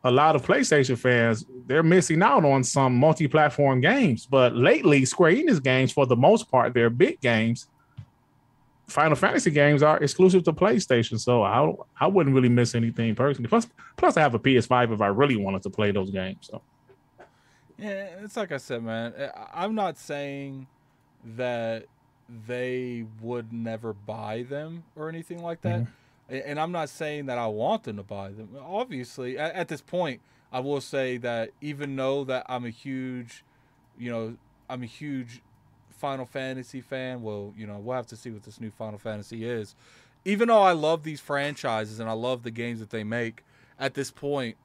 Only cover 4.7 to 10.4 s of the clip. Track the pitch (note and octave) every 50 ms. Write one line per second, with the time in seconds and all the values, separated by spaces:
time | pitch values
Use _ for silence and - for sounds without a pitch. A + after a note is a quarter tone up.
4.7 | B3+ D#4+ - E3+ D3 C#3 C3 B2+ - - F3+ D#3+ F3+ C4 E4 E4+ A#3 D3+ C3 C3+
5.7 | B2+ C3 C3 C3 - D3 C#3 B2 B2 A#2 C3 C3+ - C3 - _ - B2+ A#2 A#2+
6.7 | B2 B2 A#2 A#2 A#2+ B2 F#3 C#4+ - - - B2 A#2 A2 A2 A#2 A#2 - - _
7.7 | _ _ _ _ _ - - _ _ _ _ _ _ _ _ _ _ _ _ _
8.7 | _ _ _ - - D3+ D3+ D#3+ D3 B2+ - C#3+ - C#4+ - F3+ D3 D3 C#3+ D3
9.7 | D3 C3+ D3 D3+ D#3 - D3+ C#3 - - F#3 F#3+ F3+ F#3